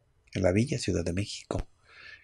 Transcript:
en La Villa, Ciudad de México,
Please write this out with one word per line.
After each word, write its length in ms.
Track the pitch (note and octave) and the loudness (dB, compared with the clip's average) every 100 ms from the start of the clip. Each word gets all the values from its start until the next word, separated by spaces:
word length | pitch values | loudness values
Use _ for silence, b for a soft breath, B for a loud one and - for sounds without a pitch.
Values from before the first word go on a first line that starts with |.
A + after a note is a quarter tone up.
| _ _ _ | _ _ _
en 80 | F#2+ | 2
La 100 | F#2 | 4
Villa, 260 | F#2+ D3 C3 | 4 2 0
Ciudad 260 | - F2 | 0 0
de 80 | E2 | 0
México, 540 | F2 A2 - - - - _ B B B B | -2 -4 -6 -4 -4 -4 _ B B B B